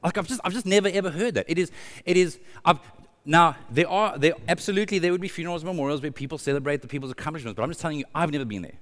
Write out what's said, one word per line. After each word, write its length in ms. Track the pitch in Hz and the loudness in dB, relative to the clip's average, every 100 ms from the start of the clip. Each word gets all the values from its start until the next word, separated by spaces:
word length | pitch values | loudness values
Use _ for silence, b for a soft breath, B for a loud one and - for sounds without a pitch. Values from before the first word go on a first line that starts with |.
Like, 140 | 175 202 | 0 -2
I've 120 | 175 | -4
just, 120 | 254 | -4
I've 80 | 185 | -4
just 120 | 208 | -4
never, 240 | 190 202 196 | 4 4 4
ever 220 | 190 190 | 0 -2
heard 240 | 156 233 | -2 0
that. 120 | 147 92 | 0 0
It 100 | 165 | 0
is, 120 | 175 B B B - | -2 B B B 2
it 100 | 180 | 4
is, 220 | 180 - B B | 4 0 B B
I've, 140 | - 175 - - - _ | 4 4 0 -20 -20 _
now, 320 | - 160 170 135 - | 4 6 6 4 -4
there 180 | 117 170 | 0 2
are, 300 | 185 214 143 | 2 2 4
there, 140 | 147 - - | 2 2 -2
absolutely, 500 | 180 - 196 208 196 | -2 0 0 0 2
there 140 | 175 | 2
would 80 | 180 | 0
be 80 | 190 | -2
funerals, 340 | - 170 175 | -8 -6 -6
memorials 380 | 160 180 139 147 | -6 -4 -2 -2
where 100 | 147 | -4
people 280 | 127 139 156 | -8 -8 -6
celebrate 420 | - 139 135 147 | -2 -2 0 -4
the 80 | 127 | -4
people's 240 | 143 135 | -8 -8
accomplishments, 440 | 127 151 156 117 104 | -8 -8 -6 -8 -4
but 60 | |
I'm 60 | 156 | -4
just 120 | 165 | -2
telling 180 | 165 151 | -6 -6
you, 60 | 131 | -6
I've 160 | 147 165 | -2 0
never 160 | 147 127 | 0 -4
been 160 | 104 | -6
there. 160 | 82 - | -8 -14